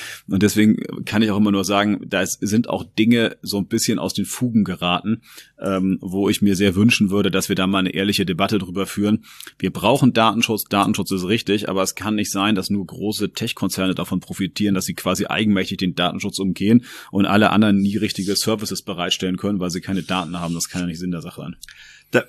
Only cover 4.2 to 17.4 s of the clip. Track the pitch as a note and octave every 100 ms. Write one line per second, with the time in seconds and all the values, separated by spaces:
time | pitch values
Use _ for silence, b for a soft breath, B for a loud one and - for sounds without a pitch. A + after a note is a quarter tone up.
4.2 | F#2+ - B2+ A2+ F#2 F2 F2 F2 G2+ A2+
5.2 | B B B - F#2+ F#2+ F#2+ F#2 F#2 G2
6.2 | G2+ G#2 G2+ F#2 G2+ F2+ A2+ A#2+ G2+ G2+
7.2 | G2 F#2 - F#2+ F#2+ G2 F#2 F2 G2+ G2+
8.2 | F#2 F2 G2 G#2+ F2+ F#2 F#2 - G2+ A2
9.2 | B B B B F#2+ F2 G#2 C3+ B2+ A2
10.2 | A2+ A2 - G#2+ - G2+ G2 G#2 F2+ F#2+
11.2 | F2+ A2+ - G#2 - F#2+ F#2+ - G#2+ G#2
12.2 | G2 G2 G2+ G2 F#2+ G2+ F2+ - G2+ G#2+
13.2 | G2+ - B2 - F#2+ - F#2 E2+ F2+ F#2+
14.2 | - F2+ F#2 - G2+ F#2+ F#2+ F2 F#2 F#2
15.2 | - E2+ A2 G2 F#2+ F#2+ F#2 E2+ F2 F#2+
16.2 | G2+ - G2 E2+ G2 A#2+ B B B G2+
17.2 | F#2+ G2+